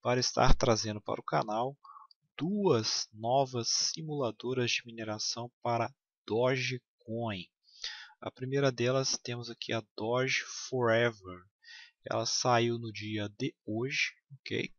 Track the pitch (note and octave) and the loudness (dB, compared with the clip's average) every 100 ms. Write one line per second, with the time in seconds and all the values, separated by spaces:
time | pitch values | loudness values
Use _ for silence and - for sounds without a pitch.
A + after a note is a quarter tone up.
0 | B2 B2 B2 - B2+ - B2 A2 A2 G#2 | 2 0 2 4 10 10 8 4 2 -6
1 | - A2 - D3+ A#2 G#2+ B2+ D3 - - | -6 -6 -2 -2 -2 -2 -2 -6 -20 -20
2 | - _ _ - D#3 G#3 G3 B2 A2 - | -20 _ _ -6 -4 0 4 4 2 -4
3 | - G#2+ A2+ C3 C3+ B2+ A2+ - - - | -6 -8 0 2 2 -2 -2 0 -2 -4
4 | D#3+ D3 B2 G#2+ A#2+ B2+ A#2+ - A#2 A2+ | -6 -2 -2 -2 -4 0 0 -2 -4 -10
5 | A2 G#2+ - - A#2+ _ A#2+ A#2+ A2+ _ | -6 -4 -4 -6 -10 _ -2 0 -2 _
6 | _ _ - G#2 B2+ C3 B2+ B2+ _ _ | _ _ -4 0 2 2 -2 -6 _ _
7 | - A2+ A#2 G2 E2+ _ _ - - - | -10 -6 -4 -6 -10 _ _ -14 -12 -12
8 | - - A2+ - B2+ C3+ C#3 A#2+ A#2+ C3+ | -16 -12 -12 -8 -4 2 2 2 2 2
9 | C3 - - A#2+ A#2 A2+ - A2+ A2 - | 0 -4 -6 -8 -10 -12 -4 -4 -6 -6
10 | G#2+ B2 C3 C3+ - - - B2+ A#2 A2+ | -2 0 0 -2 -4 -10 -6 0 4 4
11 | A#2+ A2 F#2+ F2+ F2+ _ - - - _ | 4 0 -14 -16 -18 _ -20 -20 -20 _
12 | - A2+ A2+ - C3 A#2+ A#2 A#2 A#2 G2+ | -4 -2 0 0 4 4 4 0 -6 -8
13 | G#2 G#2+ G#2 G#2 B2+ - - G#2+ C3 C#3+ | -6 -4 -4 -4 -6 -6 -6 -4 -2 -2
14 | - - _ C#3 - A2 - | -2 -4 _ -20 -6 -6 -6